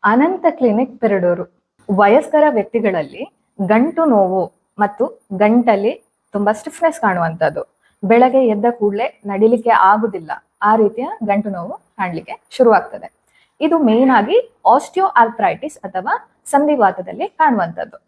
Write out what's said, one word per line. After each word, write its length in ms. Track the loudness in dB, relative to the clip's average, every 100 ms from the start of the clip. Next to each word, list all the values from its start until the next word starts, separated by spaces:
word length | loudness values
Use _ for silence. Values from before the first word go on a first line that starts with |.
ಅನಂತ 420 | 2 2 0 0 -2
ಕ್ಲಿನಿಕ್ 500 | 0 0 0 -4 -2
ಪೆರಡೂರು. 640 | -2 0 0 -2 -6 _ _ _ _
ವಯಸ್ಕರ 540 | 2 4 4 2 2 2
ವ್ಯಕ್ತಿಗಳಲ್ಲಿ 840 | 2 -2 -2 -2 -2 -6 -10 -16 _ _ _ 0
ಗಂಟು 380 | 2 2 0
ನೋವು 480 | 0 2 2 0 -4 _ _ -4
ಮತ್ತು 480 | -4 -2 -6 -6 _
ಗಂಟಲ್ಲಿ 680 | -2 2 2 2 0 0 -6 _ _ _
ತುಂಬಾ 200 | -4 -2
ಸ್ಟಿಫ್ನೆಸ್ 480 | -2 -8 -4 -4 0
ಕಾಣುವಂತದ್ದು, 760 | -2 0 -4 -2 -4 -4 -12 _ _ _
ಬೆಳಗ್ಗೆ 420 | 0 2 4 2 0
ಎದ್ದ 180 | 0 -2
ಕೂಡ್ಲೆ 500 | 0 -2 -2 -6 -8 -8
ನಡಿಲಿಕ್ಕೆ 440 | 0 2 2 2
ಆಗುದಿಲ್ಲ, 600 | 2 4 2 0 -6 -10 -14 _ _
ಆ 140 | 0 2
ರೀತಿಯ 320 | 2 0 -10 -8
ಗಂಟು 260 | -4 -2 -2
ನೋವು 240 | -8 -10
ಕಾಣ್ಲಿಕ್ಕೆ 680 | -14 _ _ -8 -8 -12 -18 _
ಶುರುವಾಗ್ತದೆ. 600 | 0 2 2 0 -14 -18 _ _ _ _ _
ಇದು 180 | -2 0
ಮೇನ್ 320 | 2 2 4
ಆಗಿ 460 | 2 2 0 -2 _ 0 0
osteoarthritis 1000 | 0 -2 0 2 2 2 -4 -4 -10 -12
ಅಥವಾ 340 | -12 -10 -6 -8 -8 _ -4
ಸಂಧಿವಾತದಲ್ಲಿ 840 | 0 0 2 2 0 -12 -10 -10
ಕಾಣುವಂತದ್ದು. 680 | _ 0 0 -2 -6 -12 -12